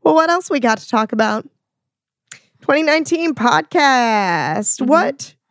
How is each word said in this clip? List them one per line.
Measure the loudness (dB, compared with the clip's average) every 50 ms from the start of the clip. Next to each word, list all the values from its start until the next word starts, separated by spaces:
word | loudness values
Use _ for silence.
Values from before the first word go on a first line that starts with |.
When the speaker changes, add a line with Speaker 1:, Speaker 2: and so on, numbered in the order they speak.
Speaker 1:
Well, | 0 2 2
what | 2 2 2
else | 0 -2 -2 -2
we | -4 -2
got | 0 0 0 -2
to | -4 -4
talk | -2 -2 -2 -2 -2
about? | -2 -2 -2 -2 -6 -8 -12 _ _ _ _ _ _ _ _ _ _ _ _ _ _ _ -20 -20 -20 _ _ _ _
Twenty | _ 0 0 2 2
nineteen | 2 0 0 0 -2 -2 -2 -2 -2 -2
podcast. | 0 0 0 2 0 0 0 0 2 2 2 2 2 2 2 0 0 0 0 -2 -2 -2 -2 -4 -4 -4 -4 -4 -4
Speaker 2:
Mm-hmm. | 0 2
Speaker 1:
What | 2 2 2 0 -4 -8 -12 -18 -20 _ _ _